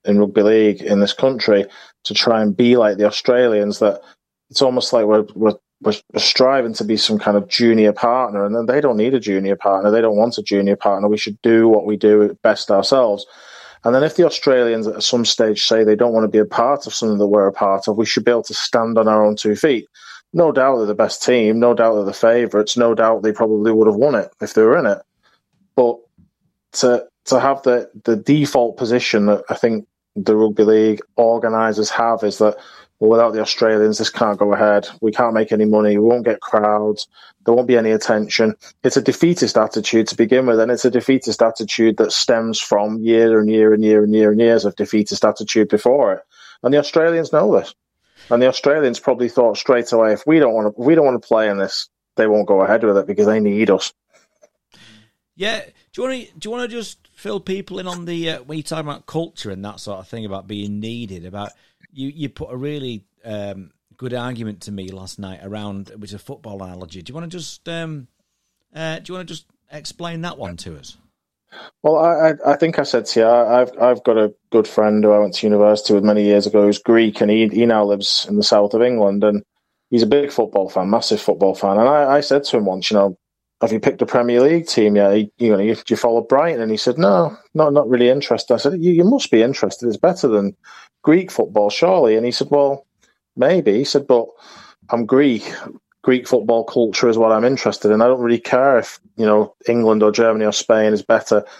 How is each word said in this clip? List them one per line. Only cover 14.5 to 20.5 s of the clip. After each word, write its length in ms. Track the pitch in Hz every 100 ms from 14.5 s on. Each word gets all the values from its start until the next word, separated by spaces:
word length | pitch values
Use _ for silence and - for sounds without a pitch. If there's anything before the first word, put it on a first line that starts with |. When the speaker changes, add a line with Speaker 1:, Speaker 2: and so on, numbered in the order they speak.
| 127 117 113 110
Speaker 1:
at 160 | -
some 220 | - 120
stage 400 | 113 - 110 104
say 200 | - 113
they 100 | 107
don't 180 | 107 120
want 120 | 113
to 40 | 110
be 100 | 107
a 60 |
part 420 | 104 - 120 143 110
of 80 |
something 240 | - 113 104
that 100 | 101
we're 180 | 104 98
a 60 |
part 340 | - 101 98 110
of, 100 | 107
we 100 | 107
should 180 | 127
be 60 | 117
able 120 | 117
to 100 | -
stand 440 | - - 120 113 113
on 80 | 110
our 180 | 107
own 120 | 107 104
two 180 | 107
feet. 320 | 104 160 117 - _ - - _
No 200 | 170 165